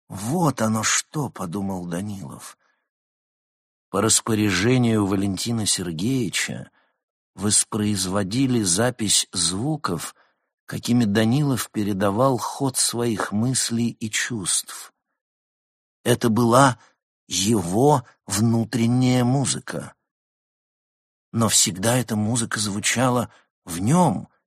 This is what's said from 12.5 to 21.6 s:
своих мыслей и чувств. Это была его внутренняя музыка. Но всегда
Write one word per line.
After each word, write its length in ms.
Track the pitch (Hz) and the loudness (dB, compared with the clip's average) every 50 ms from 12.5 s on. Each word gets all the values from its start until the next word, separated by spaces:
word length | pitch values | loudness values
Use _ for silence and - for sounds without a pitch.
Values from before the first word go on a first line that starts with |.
| - - 139 135 127 - | -6 -2 -2 -2 0 0
своих 540 | - - - 117 120 120 110 90 - - | -2 -2 0 -2 0 0 0 -2 -4 -2
мыслей 580 | 98 104 113 127 131 - - - 117 113 117 117 | 0 0 0 2 0 0 -2 -2 -2 0 -2 -2
и 200 | - - 120 110 | -2 -4 -8 -6
чувств. 840 | - - - - 123 110 90 80 - - - - - - - - _ _ _ _ _ _ _ _ _ _ _ _ _ _ _ _ _ _ _ _ _ _ _ | -4 -4 -4 -4 -4 -6 -4 -2 -2 -2 -4 -6 -12 -16 -16 -18 _ _ _ _ _ _ _ _ _ _ _ _ _ _ _ _ _ _ _ _ _ _ _
Это 260 | 117 120 - - 117 | 0 2 2 2 2
была 500 | 107 117 120 117 117 127 139 135 117 - - _ _ _ _ _ _ _ _ - | 2 4 4 6 6 8 6 6 4 0 -8 _ _ _ _ _ _ _ _ -8
его 760 | 98 90 92 104 117 104 85 85 90 110 131 147 151 131 - - _ _ _ | -6 -2 0 2 2 0 0 0 2 4 4 4 4 4 0 -4 _ _ _
внутренняя 960 | - 104 101 113 117 113 117 113 110 - 113 117 117 123 127 127 127 127 127 123 | -6 -2 0 2 2 2 2 0 -2 0 0 2 2 4 4 4 4 4 2 2
музыка. 720 | 120 131 143 131 90 - - - - - 71 71 - - _ _ _ _ _ _ _ _ _ _ _ _ _ _ _ _ _ _ _ _ _ _ _ _ _ _ _ | 2 2 2 0 -2 -4 -6 -8 -8 -8 -8 -8 -10 -16 _ _ _ _ _ _ _ _ _ _ _ _ _ _ _ _ _ _ _ _ _ _ _ _ _ _ _
Но 180 | - 113 113 101 | -2 0 0 2
всегда 480 | - - | 2 2